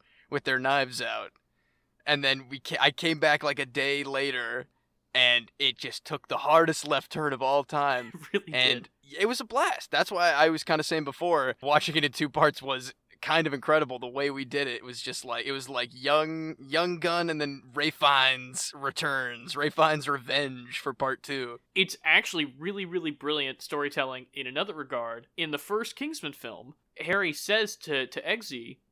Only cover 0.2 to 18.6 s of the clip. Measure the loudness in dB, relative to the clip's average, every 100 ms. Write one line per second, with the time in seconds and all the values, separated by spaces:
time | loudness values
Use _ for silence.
0.2 | -6 -4 0 2 4 4 2 -2 -4 -6
1.2 | -8 _ _ _ _ _ _ _ -2 0
2.2 | 2 0 -4 -14 -6 2 2 4 0 2
3.2 | 4 4 0 -2 -4 0 0 0 -2 -2
4.2 | -2 -2 -4 -6 -8 _ _ _ _ 4
5.2 | 6 6 2 -4 -2 -2 -8 -10 -8 -8
6.2 | -4 -4 4 6 6 2 0 -2 -2 -4
7.2 | -4 -2 0 0 0 0 0 0 -4 -12
8.2 | -4 -4 -2 2 4 2 -4 _ _ -2
9.2 | 0 0 -2 0 0 0 -2 0 2 4
10.2 | 4 6 6 4 0 0 2 -2 -2 -2
11.2 | 2 2 2 -2 2 4 4 0 0 0
12.2 | -2 4 4 2 -4 -4 -6 -16 _ _
13.2 | 0 2 2 0 4 4 4 -4 -6 -2
14.2 | -2 -2 -4 -2 -2 -4 -8 -10 -8 -8
15.2 | -6 -6 -4 -6 -4 -4 -4 -4 2 2
16.2 | 2 -4 -8 -10 -4 0 0 0 0 0
17.2 | 0 -2 -4 -6 -10 -2 -2 2 4 6
18.2 | 6 2 -4 -8